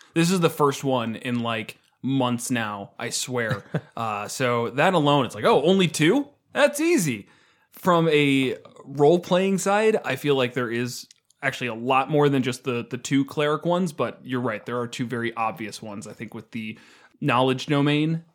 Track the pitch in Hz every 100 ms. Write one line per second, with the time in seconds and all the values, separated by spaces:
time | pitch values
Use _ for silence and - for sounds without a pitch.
0 | - 165 170 190 165 165 143 135 139 131
1 | 113 110 127 120 117 113 107 - _ _
2 | 123 135 123 120 - 123 107 104 98 -
3 | 120 - - 123 113 101 - - - -
4 | 113 104 104 - 127 120 117 127 170 185
5 | 147 143 113 104 139 190 151 190 180 -
6 | 156 254 277 _ _ - 285 294 330 339
7 | 160 110 - _ _ _ _ - 185 175
8 | 165 151 143 135 131 - - - - 139
9 | 147 175 175 180 190 190 196 202 220 220
10 | - 127 143 139 123 127 120 117 123 123
11 | - - _ _ 139 - 123 113 120 131
12 | 135 151 147 139 127 123 139 120 117 170
13 | - 139 139 - 147 151 165 175 185 147
14 | 117 - 127 127 123 104 - 120 120 -
15 | 120 120 117 - 113 107 107 - 110 101
16 | 107 - 113 113 - 117 110 110 - -
17 | _ _ 127 120 131 131 - 143 143 147
18 | 156 165 -